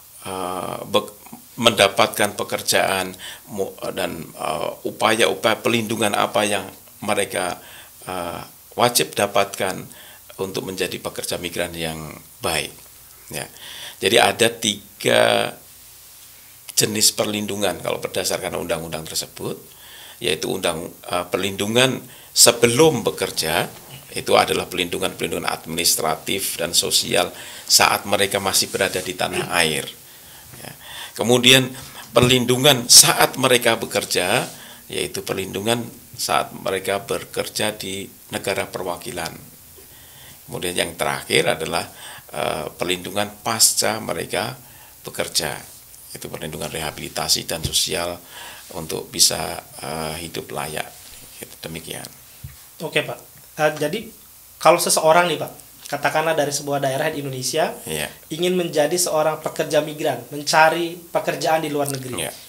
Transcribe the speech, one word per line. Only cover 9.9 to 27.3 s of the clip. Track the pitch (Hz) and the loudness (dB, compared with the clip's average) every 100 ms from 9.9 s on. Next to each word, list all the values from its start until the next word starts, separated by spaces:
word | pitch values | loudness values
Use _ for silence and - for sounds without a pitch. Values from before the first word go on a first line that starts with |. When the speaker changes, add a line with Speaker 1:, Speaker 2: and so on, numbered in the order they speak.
| - - - - - | -18 -20 -20 -18 -8
Speaker 1:
untuk | 95 - 92 | -6 -4 -6
menjadi | 92 87 95 | -4 -4 -4
pekerja | - - - 87 | -8 -8 -6 -6
migran | 87 87 87 | -4 -4 -4
yang | 85 80 80 78 - - - | -4 -6 -6 -10 -14 -20 -8
baik. | 90 78 73 - - - - - - | -2 -2 -4 -12 -20 -20 -20 -20 -10
Ya. | 78 - - - - - - | -8 -8 -12 -18 -16 -16 -4
Jadi, | 95 120 | 2 4
ada | 101 98 113 | 4 4 2
tiga | 117 110 101 - - 123 117 113 110 113 - - - - - - - - - - - - | 2 -2 -4 -10 -4 2 6 6 6 2 -2 -18 -20 -20 -20 -20 -20 -20 -20 -20 -20 -4
jenis | - 110 107 - | 0 0 4 2
perlindungan | - 107 104 104 101 98 82 | 2 0 -2 -4 -2 -2 -2
kalau | 87 82 | -4 -4
berdasarkan | - 98 90 87 90 87 | -4 -4 -2 -2 -2 -4
undang-undang | 85 82 82 80 80 | -2 -4 -4 -8 -6
tersebut, | - 71 - 98 - - - - - - - | -8 -8 -8 -8 -8 -12 -20 -20 -20 -20 -4
yaitu | - 82 92 | -2 0 -2
undang, | 95 92 82 85 - - | -2 -2 -2 -8 -12 -4
eh, | 90 87 | -4 0
perlindungan | 95 98 98 104 117 131 110 - - - | -2 -2 -2 2 4 4 2 -10 -20 -4
sebelum | - 120 - 120 120 160 127 90 | 6 6 6 4 8 6 6 -2
bekerja, | - 92 - 80 85 151 - - - - | -2 -4 -2 0 0 0 -8 -18 -18 -10
itu | - - 104 | -6 4 4
adalah | 98 90 90 | 4 0 -2
perlindungan-perlindungan | 92 87 95 92 90 87 85 - | -4 -4 -2 -4 -4 -4 -4 -4
administratif | - 80 80 85 - 78 78 - 95 - | -6 -6 -2 0 0 0 -2 -4 -4 -4
dan | - 82 | -4 -2
sosial | 85 90 - 90 90 90 | 0 0 0 2 0 0